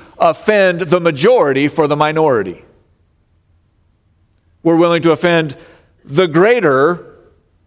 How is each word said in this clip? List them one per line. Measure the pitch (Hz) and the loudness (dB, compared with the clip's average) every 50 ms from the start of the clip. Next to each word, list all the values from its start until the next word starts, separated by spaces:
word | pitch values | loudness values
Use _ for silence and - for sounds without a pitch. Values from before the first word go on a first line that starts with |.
| - - _ | -20 -12 _
offend | - - 170 156 - - - 214 208 190 185 175 170 | -2 0 0 -2 -2 -2 0 0 2 2 0 0 -2
the | 180 151 165 180 | -4 -2 -2 0
majority | 170 170 156 127 151 233 254 233 170 143 131 135 143 147 | 0 -2 -2 0 0 2 2 2 2 0 0 0 -2 -2
for | - - 156 | -2 -2 -2
the | 143 147 | -2 0
minority. | 147 151 151 156 160 160 151 127 110 98 92 85 - - _ _ _ _ _ _ _ _ _ _ _ _ _ _ _ _ _ _ _ _ _ _ _ _ _ _ _ _ _ _ _ _ _ _ _ _ _ _ _ - | -2 -2 -2 0 0 0 0 0 -2 -4 -6 -10 -16 -18 _ _ _ _ _ _ _ _ _ _ _ _ _ _ _ _ _ _ _ _ _ _ _ _ _ _ _ _ _ _ _ _ _ _ _ _ _ _ _ -2
We're | 165 165 | 0 0
willing | 160 175 170 170 170 147 | 2 2 2 0 0 0
to | 165 | 0
offend | 156 - - 175 170 165 160 147 131 - - - - _ _ _ _ _ _ | 0 0 0 0 0 0 -2 -4 -8 -14 -20 -20 -20 _ _ _ _ _ _
the | - 135 156 185 | -6 -2 0 0
greater | 170 143 170 190 220 247 247 190 151 131 131 139 165 180 170 - - - - _ _ _ _ _ _ _ _ _ | 2 2 2 2 2 2 2 2 2 2 2 2 0 -2 -4 -10 -20 -20 -20 _ _ _ _ _ _ _ _ _